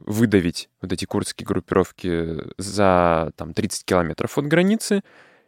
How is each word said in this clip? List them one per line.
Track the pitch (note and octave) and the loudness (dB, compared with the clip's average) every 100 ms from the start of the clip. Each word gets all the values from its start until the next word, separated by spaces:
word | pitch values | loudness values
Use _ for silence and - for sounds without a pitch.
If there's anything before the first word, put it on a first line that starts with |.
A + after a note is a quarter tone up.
выдавить | - G#2+ A2+ G2+ E2+ - - - | -6 0 4 4 2 -4 -12 -12
вот | F#2 | -8
эти | F#2+ - | -6 -4
курдские | G#2 F#2+ - - | -4 -4 -8 -4
группировки | F#2+ - G2 F2 - F#2 E2+ E2 D#2+ - - | -4 0 2 0 -2 -4 -2 -4 -6 -10 -10
за, | G2 G2+ G2 F2+ F2 E2 D#2 - | -6 2 4 6 4 2 -2 -8
там, | D#2+ | -8
тридцать | E2 G2+ - - | -4 -4 -4 0
километров | F#2 D#2+ D#2 - - | 0 0 -4 -6 -4
от | D3 | 0
границы. | E3 F#3+ A3 - G3+ - _ _ _ | 2 2 0 0 -2 -4 _ _ _